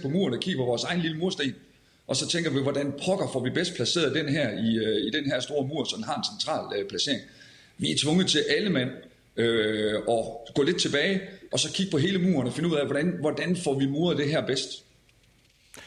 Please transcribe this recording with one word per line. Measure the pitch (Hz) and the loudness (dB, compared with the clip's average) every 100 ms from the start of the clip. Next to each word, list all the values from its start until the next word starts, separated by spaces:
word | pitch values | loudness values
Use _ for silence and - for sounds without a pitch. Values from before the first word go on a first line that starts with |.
på | 135 | -2
muren | 170 143 | 0 0
og | 113 | 0
kigger | 185 143 | -2 0
på | 123 | 0
vores | 139 | 0
egen | - 175 | 0 0
lille | 165 156 | -2 0
mursten. | 180 160 139 101 - _ _ _ - | -2 0 -4 -4 -14 _ _ _ -4
Og | 135 | -2
så | 151 | 0
tænker | 170 160 | -2 0
vi, | 135 | 0
hvordan | 139 143 143 - 185 | 0 0 -2 -2 -2
pokker | 190 139 | 0 0
får | 131 | -2
vi | 120 | -2
bedst | 127 170 - | 0 -2 -2
placeret | 117 175 143 151 | 0 2 2 0
den | 151 | 0
her | 151 120 | 0 0
i, | 104 113 113 | 0 2 2
øh, | 110 104 - | 2 0 0
i | |
den | 151 139 | 0 0
her | 127 | 0
store | 127 143 135 | 0 -2 0
mur, | 151 | -2
så | 110 113 | -2 -4
den | |
har | 113 151 | -4 -4
en | - 107 | -4 -4
central, | 147 139 87 101 | -2 -2 -2 -4
øh, | 98 | -2
placering. | 92 143 113 - - - - - - | -2 0 -2 -4 -20 -20 -20 -20 -4
Vi | 151 | -2
er | 135 | 0
tvunget | 143 175 - | 4 4 4
til | 151 143 | 2 2
alle | 151 208 | 2 2
mand, | 147 123 - - - _ - | 0 0 -6 -16 -20 _ 0
øh, | 117 113 107 107 107 | 2 4 2 2 0
at | 104 113 113 113 - - 147 | 0 2 0 0 -8 -4 0
gå | |
lidt | 143 175 | 2 2
tilbage, | 156 143 175 190 - - - | 0 2 2 0 -4 -14 -6
og | - | -4
så | 143 | -2
kigge | - 190 | -2 0
på | 151 | 2
hele | 175 190 | 2 2
muren | 185 151 123 | 2 2 0
og | |
finde | 135 170 | 0 0
ud | 147 | 2
af, | 135 | 2
hvordan, | 143 175 - | 0 0 0
hvordan | 151 143 160 180 | -2 -2 -2 0
får | 151 135 | 0 2
vi | 139 | 0
muret | 147 175 143 | 2 2 2
det | 143 | 2
her | 151 113 | 0 0
bedst. | 139 - - - _ _ _ _ _ _ _ _ - | -2 -4 -10 -18 _ _ _ _ _ _ _ _ -20